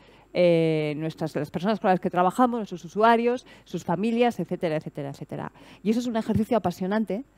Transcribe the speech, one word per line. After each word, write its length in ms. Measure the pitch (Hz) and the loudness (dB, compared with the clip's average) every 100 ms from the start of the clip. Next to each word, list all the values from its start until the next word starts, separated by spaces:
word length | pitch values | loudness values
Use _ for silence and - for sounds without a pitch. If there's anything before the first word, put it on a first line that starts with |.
| - - _ | -20 -20 _
eh, 600 | 180 175 165 160 156 151 147 | 2 4 4 4 2 -2 -4
nuestras, 360 | 160 - 156 131 | -6 -6 -6 -4
las 140 | 151 | -6
personas 280 | 151 190 202 | -4 -2 0
con 100 | 202 | 2
las 120 | 180 | 2
que 80 | 180 | 0
trabajamos, 480 | 180 180 - 254 233 | 0 0 2 2 0
nuestros 240 | 196 180 | -8 -10
usuarios, 640 | 165 196 220 233 240 247 - - | -8 2 4 4 2 -2 -8 -20
sus 220 | - 170 | -10 -8
familias, 560 | - 170 226 233 240 208 | -4 -2 0 2 2 0
etcétera, 340 | 165 180 175 | -6 -4 -2
etcétera, 360 | 151 160 - 139 | -4 -6 -10 -10
etcétera. 400 | 143 - 143 151 - - - | -12 -12 -12 -12 -14 -20 -6
Y 80 | 196 | -2
eso 100 | 233 | -2
es 60 | 247 | -2
un 100 | 220 | -4
ejercicio 400 | 220 202 220 240 | -2 -2 0 0
apasionante 640 | 175 - 185 214 208 196 - | 0 -4 -2 -2 -2 -6 -8